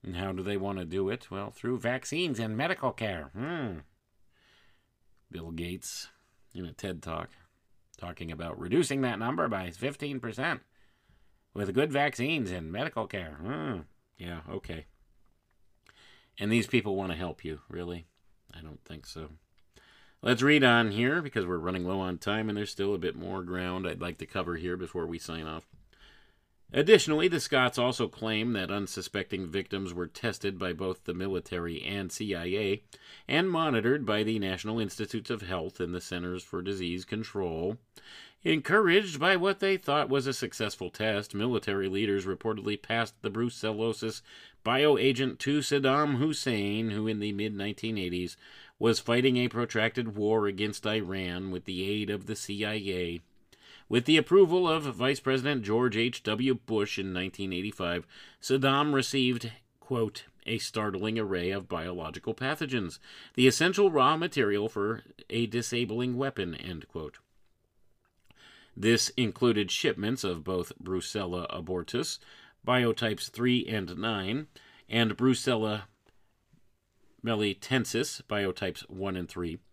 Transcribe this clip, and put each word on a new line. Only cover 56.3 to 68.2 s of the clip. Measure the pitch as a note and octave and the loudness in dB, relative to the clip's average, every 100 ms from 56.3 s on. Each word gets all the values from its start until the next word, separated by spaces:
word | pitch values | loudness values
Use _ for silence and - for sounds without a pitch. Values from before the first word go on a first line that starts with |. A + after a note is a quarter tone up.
| G#2+ C3 | 0 2
Bush | B2 - A2 G2+ - | 0 0 0 0 -2
in | F#2+ | -4
nineteen | F2+ F#2 - G2 | -4 -4 -4 -4
eighty-five, | F2+ G2+ - F2+ F2 - - - - | -4 -4 -4 -2 -2 -6 -18 -20 -14
Saddam | - C3+ C3+ C#3 D3+ | 0 2 4 4 4
received, | C#3 B2 C#3 B2+ A#2+ A#2 - _ _ | 2 2 2 2 2 -4 -12 _ _
quote, | - B2+ A2 - - _ - | -4 0 0 -2 -18 _ -6
"a | A#2 | -4
startling | - A2+ G#2+ F#2+ G#2+ A2+ | -2 -2 -2 0 -2 0
array | G#2 F#2 F2 | 0 0 0
of | G2 F#2 | -2 -4
biological | E2+ E2+ F2+ D#2+ F2 - | -4 -4 -6 -8 -8 -6
pathogens, | A2 C3 D#3 D3 B2+ F2+ - - - - | -4 -2 -2 -2 -2 -4 -8 -18 -20 -10
the | - B2+ | 6 6
essential | - E3+ F#3+ G3+ | 8 2 6 6
raw | D#3 B2+ D#3+ | 8 6 4
material | E3+ - G#2+ G2+ G#2+ | 0 2 2 2 0
for | - G2+ A2+ - - - | -2 -2 -2 -8 -20 -6
a | A#2 | -2
disabling | A#2 A#2 A#2+ A#2+ A#2+ A2 B2 B2 | 0 -2 -2 -2 -2 -2 -2 -2
weapon," | C3+ C3 F2+ | -4 -2 -6
end | E2 - E2+ - | -6 -8 -10 -10
quote. | E2 D2+ - _ _ _ _ _ _ _ _ _ _ | -10 -10 -12 _ _ _ _ _ _ _ _ _ _